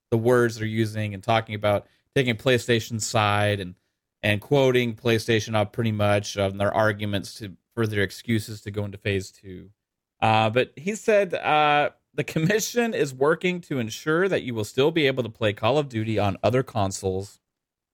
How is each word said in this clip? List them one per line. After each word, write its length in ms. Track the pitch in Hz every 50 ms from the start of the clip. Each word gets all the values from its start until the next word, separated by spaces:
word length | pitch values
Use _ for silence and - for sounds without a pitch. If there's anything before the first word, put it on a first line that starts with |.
| _ _
the 60 | 117 117
words 380 | 110 120 127 120 120 117 110 113
they're 100 | 110 110
using 480 | 110 110 113 104 107 110 107 104 101
and 80 | 95 95
talking 320 | - 113 110 107 - 107
about 320 | 104 104 104 101 98 - _ _ _ _ _ _
taking 220 | 139 131 123 117
PlayStation's 720 | 110 - 135 127 117 - - 120 113 110 - 120 110 104 -
side 520 | - 113 107 104 101 104 104 104 104 98
and, 140 | 95 90 90 - _ _ _ _ _ _ _ _
and 200 | - 107 104 104
quoting 520 | - - 147 143 135 131 127 127 123 120 110
PlayStation 600 | - - 120 113 110 - - 117 110 101 - 110
up 180 | 107 104 104 -
pretty 180 | - 117 113
much 460 | 107 104 104 104 104 104 101 - - 101
on 200 | 98 95 95 98
their 120 | 101 101
arguments 640 | - - 110 107 107 104 107 104 101 98 - - - -
to, 140 | 117 101 85 - _ _ _
for 140 | 120 117 107
their 160 | 107 104 98
excuses 580 | 92 - - - - 117 110 101 - 107 104
to 80 | - 107
go 160 | 101 104 104
into 140 | 101 98 98
phase 320 | - 110 98 95 92 -
two. 400 | - _ - 98 92 90 87 95 _ _ _ _ _ _ _ _ _ _
Uh, 280 | 113 110 110 110 110 110
but 220 | 107 127 123 - - -
he 180 | 143 190 220
said, 380 | 214 - - 214 202 202 180 165
uh, 560 | - - 101 151 151 151 147 147 147 147 - - _ _ _ _
"The 100 | - 139
commission 680 | - - 160 160 165 214 220 - - - 240 240 226 -
is 200 | - 147 139 131
working 460 | 127 135 151 170 170 - 185 180 180
to 180 | 170 - 156 131
ensure 500 | 117 107 107 - - 156 156 165 190 196
that 140 | 175 117 73
you 100 | 127 120
will 80 | 110 107
still 260 | - - - 135 156
be 180 | 165 170 151 135
able 160 | 131 131 120
to 60 | 110
play 220 | 110 - 117 107
Call 260 | 104 - - 113 131 151
of 120 | 151 139
Duty 280 | 120 110 110 113 110 101
on 200 | 101 101 95 -
other 220 | - 107 120 127 131
consoles, 760 | - - 117 98 95 98 - - 95 92 95 98 101 - _ _ _ _ _ _ _ _ _ _ _